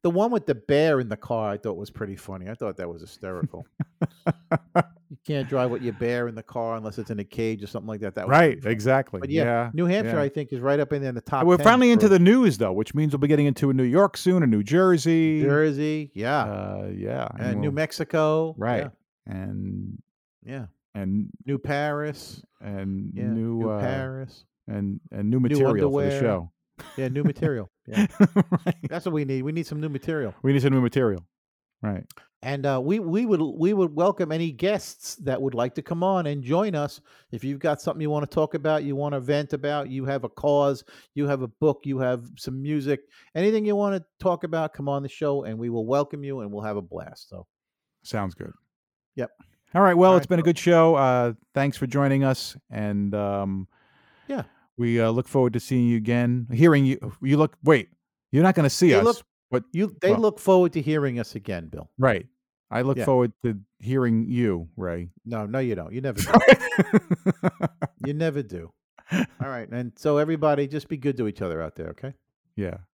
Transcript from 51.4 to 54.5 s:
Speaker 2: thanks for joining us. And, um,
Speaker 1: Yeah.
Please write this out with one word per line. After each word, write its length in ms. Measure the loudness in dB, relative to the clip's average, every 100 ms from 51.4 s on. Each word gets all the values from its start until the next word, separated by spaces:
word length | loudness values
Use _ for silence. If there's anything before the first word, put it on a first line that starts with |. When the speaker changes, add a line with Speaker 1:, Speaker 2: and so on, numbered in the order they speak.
| _
Speaker 2:
thanks 240 | -2 -2 -2
for 80 | -4
joining 380 | 0 2 2
us. 340 | 2 0 -6 -14 _
And, 420 | -6 -4 -2 -2
um, 540 | -2 -2 -2 -4 -6 -10 _ _ _ _ _ -10
Speaker 1:
Yeah. 160 | -8 -8